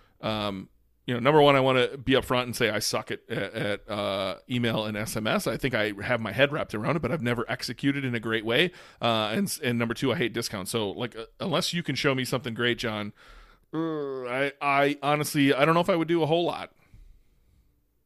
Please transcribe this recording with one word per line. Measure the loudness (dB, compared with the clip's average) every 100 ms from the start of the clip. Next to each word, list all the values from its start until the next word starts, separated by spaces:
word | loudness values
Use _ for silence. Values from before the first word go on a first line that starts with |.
| _ _
um, | -4 -2 -4 -6 -12 _ _ _ -6
you |
know, | 0
number | 4 8
one, | 8 6
I |
wanna | 4 4 2 -2
be | 2
upfront | 2 4 -2
and | -2 0
say | 0
I | 2
suck | -2 -4 -4
at, | -8 -6
at, | -6 -6
at, | -4 -4 -4 -4
uh, | -4 -2 -2 -4 -6 -4
email | -2 0 0 -4
and | -6
S | -6 -4
M | 0
S. | 0 -2
I | -2
think | -2 0
I | -2 -2
have | -2 -2
my | -2
head | 2 2
wrapped | 2 -4
around | -4 -2 -2
it, |
but | -2
I've | -2
never | -2 -2 -4
executed | -6 -8 -2 -2 -2
in | -4 -4
a |
great | -2 -2 0
way. | 2 0 -2 -20 -4
Uh, | 0 2 0
and | 0 -2
s-, | -2
and | -2 0
number | -2
two, | 0 0
I | 0
hate | 0
discounts. | -2 -6 -6 -4
So, | -2 -2
like, | -4 -8 -8
uh, | -16 _
unless | -2 -2 0
you | -4
can | -4
show | 0 0 0
me | -2
something | -4 -4 -2
great, | 0 0
John, | -2 -4 -8 -10 -20 -20 -20 _ _
uh, | -6 -4 -4 -6 -6 -4
I, | -2 -2 -2
I | 0 4 4 2
honestly, | 0 0 0 4 4
I | 6 6
don't | 4
know |
if | 4
I | 2
would | 2
do | 2
a | 2
whole | 2 0
lot. | -4 -10 _ _ -20 -20 -20 _ _ _ _ _ _ _ _